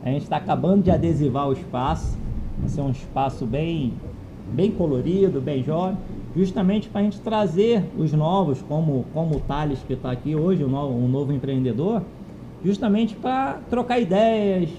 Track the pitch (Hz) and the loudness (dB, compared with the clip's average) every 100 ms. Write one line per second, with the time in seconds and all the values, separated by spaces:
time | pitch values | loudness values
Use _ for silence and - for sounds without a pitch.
0 | 123 143 - 151 - 143 156 202 185 160 | -2 -4 -2 -4 0 0 4 4 6 4
1 | 165 156 147 123 143 135 - 123 135 170 | 4 2 2 2 0 -2 -2 -2 0 0
2 | - - - - - - - - 139 127 | -2 -2 -4 -4 -4 -4 -2 -2 -2 -2
3 | - 131 135 - 120 135 160 165 127 - | -4 -2 -2 -2 -4 -2 -2 -2 -2 -4
4 | - - - - - 117 202 226 170 131 | -10 -12 -14 -14 -6 2 2 2 0 2
5 | 131 185 190 139 131 139 127 160 185 196 | 2 4 4 2 -2 -2 0 0 0 -4
6 | - - - 156 190 185 185 214 202 208 | -6 -10 -6 0 0 2 2 2 0 0
7 | 208 202 233 220 202 160 220 233 151 - | 0 0 -2 0 0 4 4 4 0 -2
8 | 156 151 156 190 170 127 - 147 160 135 | 0 2 2 2 2 0 -2 -2 0 0
9 | 120 151 165 143 - 143 151 135 - 127 | -2 -2 0 0 -2 -2 -2 -4 -4 -6
10 | 131 123 147 151 165 180 139 135 143 120 | -4 -4 -2 0 2 2 2 0 -2 0
11 | 123 131 139 143 135 131 127 110 170 226 | 0 0 0 -2 0 0 0 0 0 0
12 | - - - - - - 170 202 226 202 | -4 -12 -16 -16 -16 -4 -2 0 2 2
13 | 226 - 247 262 269 - - 240 240 247 | 2 -2 -2 0 -2 -4 -4 -2 2 0
14 | 202 190 226 220 202 185 170 | 2 4 4 4 2 2 0